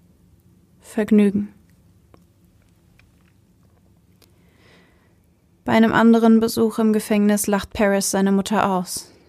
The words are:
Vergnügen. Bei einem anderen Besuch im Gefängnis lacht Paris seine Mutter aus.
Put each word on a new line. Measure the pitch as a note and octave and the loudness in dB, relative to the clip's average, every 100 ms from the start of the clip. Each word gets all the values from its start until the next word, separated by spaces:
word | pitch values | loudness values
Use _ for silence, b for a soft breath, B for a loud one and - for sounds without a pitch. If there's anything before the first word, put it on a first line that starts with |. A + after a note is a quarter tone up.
| _ _ _ _ _ _ _ _ | _ _ _ _ _ _ _ _
Vergnügen. | - - G#3 G#3+ G3+ G#3 G3+ - _ _ _ _ _ _ _ _ _ _ _ _ _ _ _ _ _ _ _ _ _ _ _ _ _ _ b b b b b b b b b b _ _ _ _ | -12 -6 2 4 4 0 -6 -12 _ _ _ _ _ _ _ _ _ _ _ _ _ _ _ _ _ _ _ _ _ _ _ _ _ _ b b b b b b b b b b _ _ _ _
Bei | - | -2
einem | A3+ A3 | 2 2
anderen | - A3+ A3+ A3+ A3+ | 2 4 4 4 2
Besuch | A3+ A3+ A3+ A3 | 2 -2 -4 0
im | A3 | -2
Gefängnis | G#3+ - G#3+ G#3 G#3 - | -2 -2 -2 0 -2 -2
lacht | G3+ - | -4 -6
Paris | - G#3 G3 - | -4 -2 0 -2
seine | G3 G3 | -2 0
Mutter | G3 F#3+ G#3 G3+ | 0 -2 -2 -2
aus. | F#3 F3+ - - _ | -2 -6 -12 -16 _